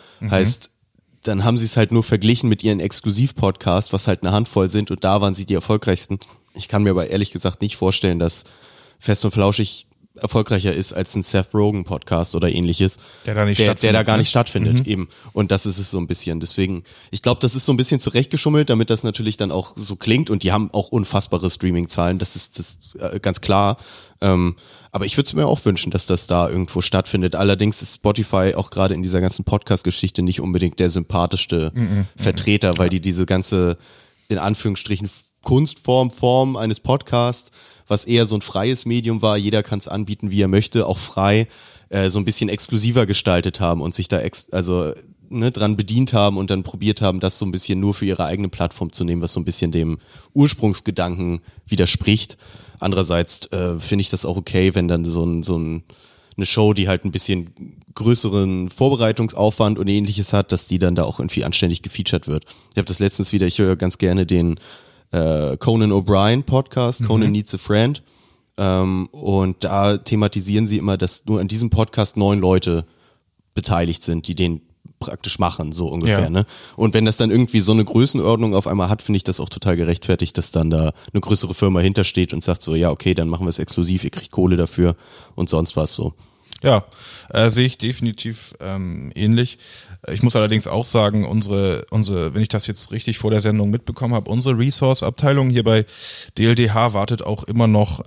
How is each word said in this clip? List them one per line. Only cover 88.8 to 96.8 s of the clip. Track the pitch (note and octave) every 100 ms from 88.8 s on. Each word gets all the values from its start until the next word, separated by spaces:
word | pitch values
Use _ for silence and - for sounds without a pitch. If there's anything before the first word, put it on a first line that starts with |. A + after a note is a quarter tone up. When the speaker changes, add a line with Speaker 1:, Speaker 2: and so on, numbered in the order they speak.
| F2+ E2 C#2
Speaker 1:
ähnlich. | - G#2+ A2+ B2+ - - - - F#2 -
Ich | G2+
muss | B2 A#2
allerdings | G#2+ G#2+ -
auch | G2 A#2+
sagen, | A#2 G#2 G#2+ D#2+
unsere, | G#2+ G2+ G2 G2 F2 -
unsere, | A2 G2+ F#2 E2
wenn | D#2
ich | G#2+
das | G#2+ -
jetzt | G2+ -
richtig | A2 - A2
vor | G#2+
der | G#2+
Sendung | G#2+ G#2+ G2+
mitbekommen | A2 - - A2+ A#2+
habe, | G2
unsere | A2+ B2+ A#2+
Resource-Abteilung | B2+ - C3+ C3 - A#2+ D3 C#3 C3
hier | A#2+
bei | G#2+ A2 G#2+ - - - - -
D | A2+
L | A#2+
D | A#2
H | A2